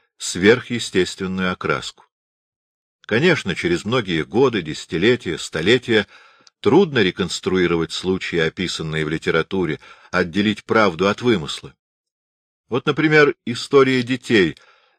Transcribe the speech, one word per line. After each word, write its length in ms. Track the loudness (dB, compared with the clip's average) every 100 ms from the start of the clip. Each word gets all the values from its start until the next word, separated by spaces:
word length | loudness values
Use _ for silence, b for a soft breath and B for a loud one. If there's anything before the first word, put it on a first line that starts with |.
| b -14
сверхъестественную 1400 | -10 2 4 4 2 -10 -4 -2 -2 -4 -8 -4 -4
окраску. 520 | -4 -4 -4 -6 -16 _ _ _ _ _ _ _ _ _ _
Конечно, 540 | -4 0 2 2 -2 -4
через 280 | -2 -2
многие 380 | -2 -4 -2 -4
годы, 400 | -2 2 2 0
десятилетия, 760 | -6 -10 -8 -2 0 0 -2 -8
столетия — 680 | -8 -4 0 0 2 0 0 b b b b _
Трудно 380 | 2 4 4 2
реконструировать 880 | 0 0 -6 -6 -2 0 2 0 -2
случаи, 460 | -6 -4 -4 -4 -2
описанные 680 | -2 -2 -6 -6 -6 -6
в 60 | -4
литературе, 680 | -4 -2 -2 -2 -4 -4 -6 B B B
отделить 540 | -4 -2 -2 -2 -2
правду 440 | -2 2 2 2 -2
от 120 | 0
вымысла. 540 | 0 0 -2 -12 -16 _ _ _ _ _ _ _ _ _ -6
Вот, 160 | -4 -2
например, 500 | 0 4 6 4 2
история 580 | -6 -8 2 4 4 2
детей 540 | -2 -4 2 2 2 0 b b b